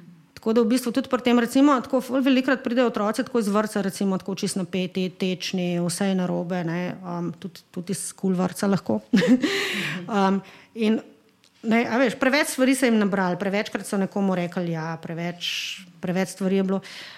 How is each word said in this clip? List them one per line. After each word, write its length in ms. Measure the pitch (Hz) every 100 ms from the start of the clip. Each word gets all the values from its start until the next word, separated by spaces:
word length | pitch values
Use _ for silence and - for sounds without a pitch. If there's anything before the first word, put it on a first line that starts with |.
| 170 - _
Tako 220 | - 220
da 80 | 226
v 60 | 220
bistvu 240 | 254 240
tudi 160 | 269 -
pri 120 | 254
tem, 160 | 240 240
recimo, 440 | 233 269 285 262
tako 180 | - 254
ful 220 | - 262
velikokrat 420 | 269 262 254 262
pridejo 240 | 254 240 240
otroci 360 | 233 208 220
tako 160 | 247 240
iz 80 | 208
vrtca, 320 | 202 214 208
recimo, 360 | 196 - 196 185
tako 180 | - 190
čisto 240 | 202 196
napeti, 500 | 175 185 180 190 185
tečni, 680 | - 190 180 - 190 175 175
vse 260 | 175 - 196
je 100 | 185
narobe, 480 | 180 175 175 185
ne, 320 | 165 175 180 -
um, 360 | 180 175 170
tudi, 260 | 165 185 - -
tudi 220 | - 175
iz 220 | 185 -
kul 200 | - 190
vrtca 340 | 180 185 - 202
lahko. 340 | 196 - 214 -
<laughs> 380 | 214 214 254 302 392 403 208 156 175 175
Um, 360 | 202 190 196 - - -
in, 280 | 226 214 220 - - _ _ _ _
ne, 200 | 226 226
a 140 | 247 233
veš, 180 | 262 -
preveč 320 | 262 277 311
stvari 240 | - 262
se 140 | 269 254
jim 100 | 220
nabrali, 380 | 202 196 180 180
prevečkrat 480 | 196 202 214 214
so 140 | 190 202
nekomu 360 | 190 208 196
rekli 380 | 180 175 180 175
ja, 260 | 165 160 160
preveč, 520 | - 165 170 175 - - - - - -
preveč 320 | 180 180 185
stvari 260 | - 190 196
je 80 |
bilo. 180 | 190 190 - - -